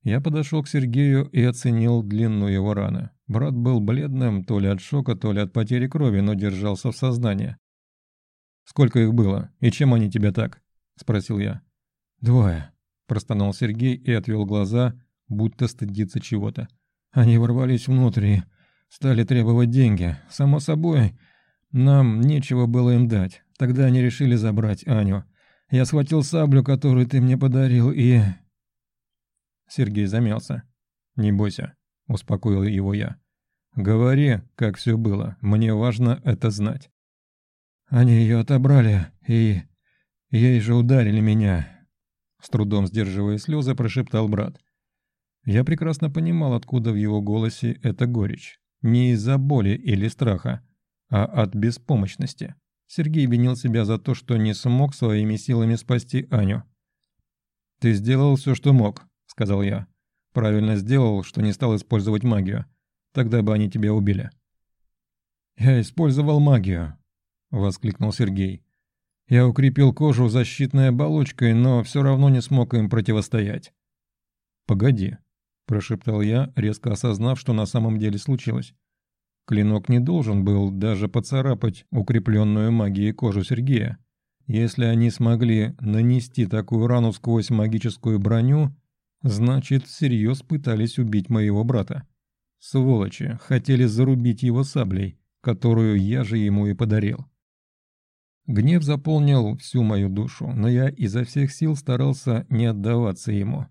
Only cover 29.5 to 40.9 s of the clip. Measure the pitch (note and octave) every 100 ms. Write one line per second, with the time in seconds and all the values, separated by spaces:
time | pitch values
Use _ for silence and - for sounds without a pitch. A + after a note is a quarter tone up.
29.5 | _ _ - A2+ G#2 G2+ A2 A#2 A2 -
30.5 | F#2+ - _ _ _ _ - G#2 G2+ G#2
31.5 | - - _ _ _ - G2+ - G2+ A2+
32.5 | G2 G2+ G2 G2 G2+ A2 - _ _ _
33.5 | _ _ - G2 A2 B2 C3+ D3 G#2+ -
34.5 | - A2 G2 A#2+ A2+ A2 G2+ A2 - G2+
35.5 | G#2+ A2+ G#2+ A#2+ A2 A#2+ A#2+ - G#2+ A#2+
36.5 | G#2 G#2 C#3 - _ _ _ _ _ _
37.5 | _ _ _ _ B2 B2 A2+ A2+ A#2 A2
38.5 | C3+ C3 C#3 A2 G2 D#2+ _ - A2+ A2
39.5 | F#2+ - _ _ _ _ _ _ A#2 B2
40.5 | B2 G#2+ A#2+ A#2+